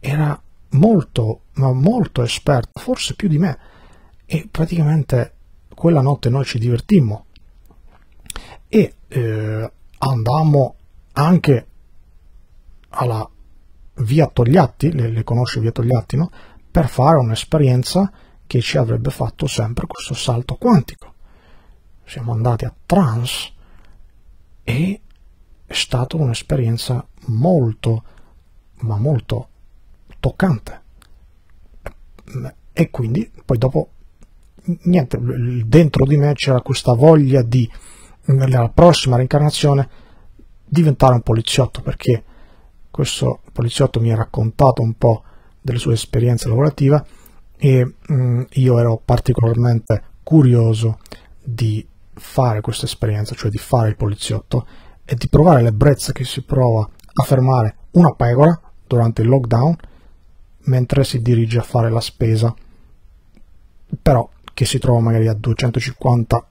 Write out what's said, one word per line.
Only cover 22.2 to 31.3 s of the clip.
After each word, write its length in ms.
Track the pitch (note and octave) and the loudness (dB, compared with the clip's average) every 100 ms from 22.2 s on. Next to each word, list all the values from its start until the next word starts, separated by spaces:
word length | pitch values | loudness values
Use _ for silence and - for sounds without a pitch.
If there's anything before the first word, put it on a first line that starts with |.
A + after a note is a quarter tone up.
| A#2 | -6
andati 320 | A2+ A#2+ A#2 | -2 -2 -2
a 100 | B2 - | -4 -12
Trans 680 | - F3+ D#3+ A2+ B2 - - - - - - - - - - - _ - | -2 0 2 0 -6 -8 -12 -18 -20 -20 -20 -20 -20 -20 -20 -20 _ -20
e 360 | - A#2+ F3 G3+ - - - _ _ - - | -6 -4 -2 -4 -12 -20 -20 _ _ -20 -12
è 60 | |
stata 440 | - - B2 B2+ D#3+ | -10 -6 -4 -4 -2
un'esperienza 920 | C#3 A#2 - D3 A#2 A2+ - B2+ - - - | -4 -4 -4 -4 -2 -4 -4 -6 -6 -18 -6
molto, 760 | A2 D3+ F3+ A#2+ A2 - A2+ - - - _ _ - _ - | -2 0 2 0 -4 -4 -4 -6 -20 -20 _ _ -20 _ -12
ma 180 | A2+ G#2 | -6 -4
molto 500 | B2+ C#3 - A2+ B2 _ - - - - - - | -2 -2 -4 -8 -8 _ -20 -20 -20 -20 -20 -6
toccante. 640 | C3 - F#3+ B2+ - - - - - - - | -6 -2 -2 -2 -6 -20 -20 -20 -20 -20 -20